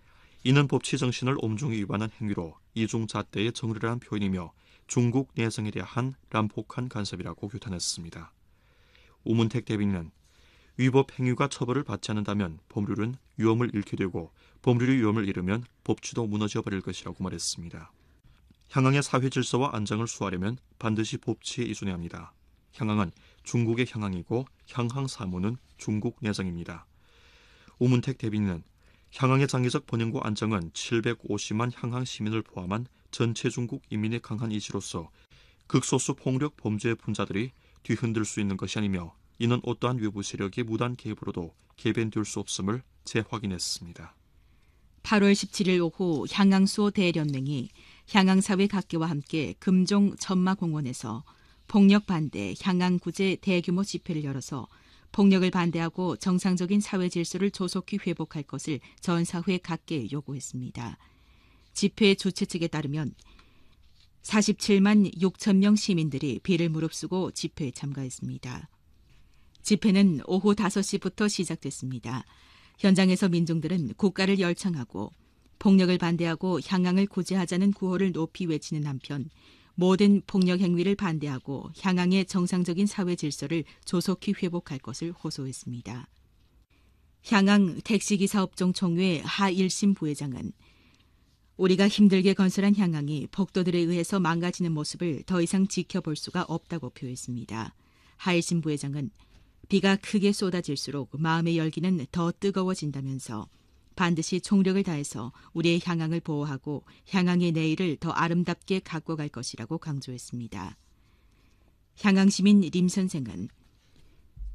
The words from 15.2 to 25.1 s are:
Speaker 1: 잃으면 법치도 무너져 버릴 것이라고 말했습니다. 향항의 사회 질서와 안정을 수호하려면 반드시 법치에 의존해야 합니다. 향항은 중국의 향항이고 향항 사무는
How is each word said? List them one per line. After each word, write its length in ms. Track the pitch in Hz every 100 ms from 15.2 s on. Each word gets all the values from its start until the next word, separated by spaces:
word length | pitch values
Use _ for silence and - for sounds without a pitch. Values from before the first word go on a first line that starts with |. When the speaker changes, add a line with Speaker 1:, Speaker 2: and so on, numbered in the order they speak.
| 98
Speaker 1:
잃으면 360 | 95 90 113 120 _
법치도 460 | - 110 - - 113
무너져 340 | 104 107 117
버릴 200 | - 95
것이라고 400 | 98 92 95 85
말했습니다. 680 | 92 85 - - 85 85 80 _ _ _ _ _ _ _ _
향항의 320 | 139 131 143
사회 280 | 139 131 131
질서와 400 | 131 120 123 139
안정을 340 | 110 101 110 117
수호하려면 520 | - 98 92 98 123 _ -
반드시 380 | 110 110 110 123
법치에 480 | - 110 - -
의존해야 300 | 117 104 101
합니다. 380 | 87 85 85 87 - _ _ _ -
향항은 360 | 107 107 90 - - _
중국의 440 | - 120 113 113 123
향항이고 560 | 110 104 90 - 117 131 _ -
향항 360 | - 120 135
사무는 480 | 135